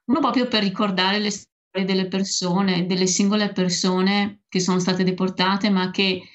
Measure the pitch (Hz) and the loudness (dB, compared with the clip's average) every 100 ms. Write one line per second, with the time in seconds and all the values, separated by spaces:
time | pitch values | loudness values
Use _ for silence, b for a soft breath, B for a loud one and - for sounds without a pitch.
0 | - 311 269 240 247 214 196 190 208 190 | -2 0 2 0 0 0 0 0 -2 0
1 | 185 208 208 208 - _ _ 190 190 190 | 0 0 -2 -6 -12 _ _ -4 0 0
2 | 180 190 196 - 180 185 196 180 180 185 | 0 -2 -2 -2 0 0 2 0 0 0
3 | 185 185 202 214 202 202 180 175 190 185 | 2 2 2 2 0 0 0 0 0 2
4 | 190 202 202 - _ 185 180 180 185 180 | 2 2 0 -4 _ -2 0 0 0 0
5 | 185 180 185 - 185 196 208 185 185 185 | 0 0 -2 0 0 0 2 2 0 0
6 | 196 185 B | 0 -2 B